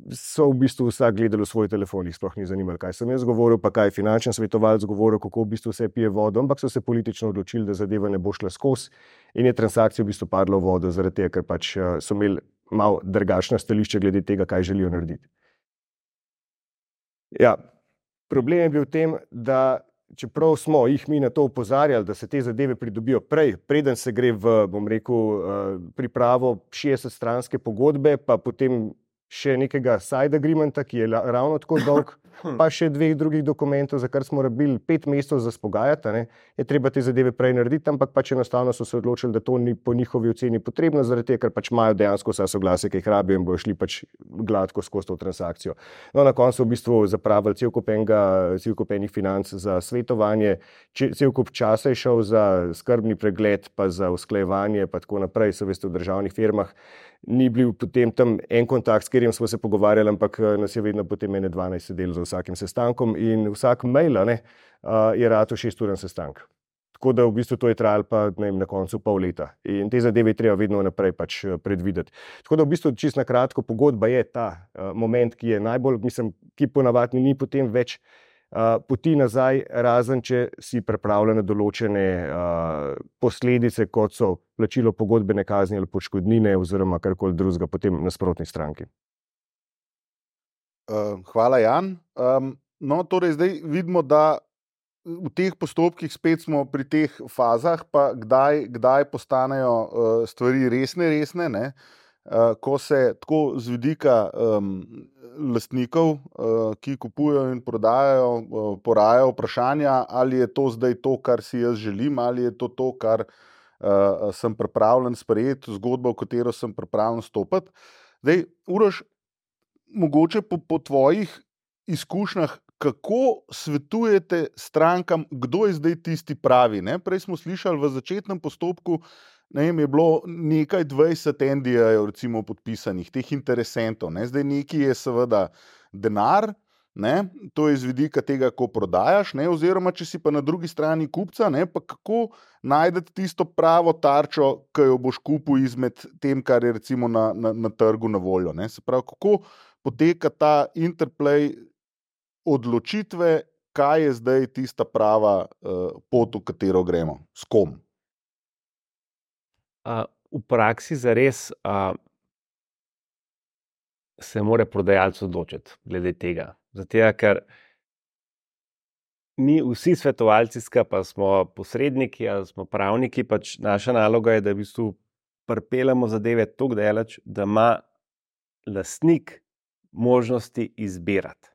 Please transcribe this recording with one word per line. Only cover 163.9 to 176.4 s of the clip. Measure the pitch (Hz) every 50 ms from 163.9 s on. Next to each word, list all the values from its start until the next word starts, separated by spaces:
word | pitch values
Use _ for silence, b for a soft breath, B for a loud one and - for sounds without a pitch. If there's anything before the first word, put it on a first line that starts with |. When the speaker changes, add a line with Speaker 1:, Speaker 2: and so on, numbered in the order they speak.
| _ _ _ _ _ -
Speaker 4:
se | - - - 107
mora | 104 107 117 113 107
prodajalec | - - 104 90 98 98 95 95 95 92 -
odločiti | 101 92 87 85 82 - - - - - - _ -
glede | - 90 90 87 90
tega. | 175 - - - 87 - - - - _ _ _
Zaradi | - 101 92 -
tega, | - 113 110 107
ker | 104 - 110 104 98 87 - b b b b b b b b _ _ _ _ _ _ _ _ _ _ _ _ _ _ _ _ _ _ _ _ _ _ _ _ _ _ _ _ _ _ -
mi | 131 143 156 160
vsi | 123 127 117 - - 175 175
svetovalci, | - - 139 123 - 117 110 107 110 117 113 - 120
skratka, | - - - 123 110 - - 95 92
smo | - - 101 98 95 98 95 90
posredniki | 87 _ 98 95 - - 117 139 143 127 135 131 113 - - 113 104
ali | 101 98 95
smo | - - 98 95
pravniki, | - - 98 98 98 110 123 131 123 - 131 117
pač | - 110 101 - - - -
naša | - 104 101 101 - 127
naloga | 123 113 107 107 113 117 110 113
je, | 110 110
da | 98 101
v | 101 101
bistvu | 104 - - 120 113 107 92 _ _ _ _ _ _ _ _ _ _ -
pripeljemo | 117 110 - - 127 127 127 135 127 127 123 107
zadeve | 110 107 104 117 117 117